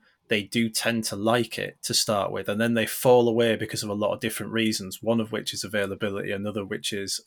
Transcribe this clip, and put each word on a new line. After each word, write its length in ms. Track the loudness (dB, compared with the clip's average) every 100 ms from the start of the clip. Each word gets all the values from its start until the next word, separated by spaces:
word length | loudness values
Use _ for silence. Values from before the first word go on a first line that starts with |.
| _ _ _
they 140 | -2
do 280 | 0 0 0
tend 340 | 0 0 0
to 120 | -2 0
like 420 | 2 2 0 -4
it 240 | -6 -6
to 100 | -2
start 380 | 0 2 2 0
with, 180 | -2 -4
and 120 | 0
then 140 | 2
they 120 | 2 0
fall 420 | 2 6 8 6
away 280 | 4 4 2
because 260 | -2 -6
of 80 | -4
a 40 |
lot 200 | -2 0
of 60 | 0
different 320 | -4 -4 -4
reasons, 500 | 0 0 0 -6 -6
one 160 | 0 0
of 140 | 0
which 200 | -4 -6
is 120 | -8
availability, 680 | -4 -2 -2 -2 -4 -4 -4
another 340 | -4 -4 -4
which 280 | -6 -6 -4
is, 280 | -6 -6 -8